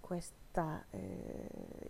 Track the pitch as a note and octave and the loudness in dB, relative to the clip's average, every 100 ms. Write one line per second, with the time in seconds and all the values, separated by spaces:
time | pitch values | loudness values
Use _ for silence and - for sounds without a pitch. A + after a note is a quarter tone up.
0 | - F3 - - - - D#3+ D#3 - G3 | 0 0 0 -8 2 6 6 2 -2 -4
1 | F#3+ - - - - - - - - | -2 -2 -2 -4 -4 -4 -6 -6 2